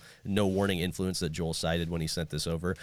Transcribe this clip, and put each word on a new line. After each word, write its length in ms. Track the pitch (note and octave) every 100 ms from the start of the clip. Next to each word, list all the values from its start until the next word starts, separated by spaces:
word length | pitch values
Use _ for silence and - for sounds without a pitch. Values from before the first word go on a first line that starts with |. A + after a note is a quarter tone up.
| - -
No 220 | - G2 G2+
Warning 320 | F#2+ G2 F2+
influence 420 | F2 - F#2 F2
that 80 | E2
Joel 240 | E2 E2
cited 380 | D#2+ D#2+ E2+ E2
when 100 | E2
he 60 | D#2+
sent 240 | - D#2+
this 160 | D2+ E2+
over. 280 | E2 F2+ -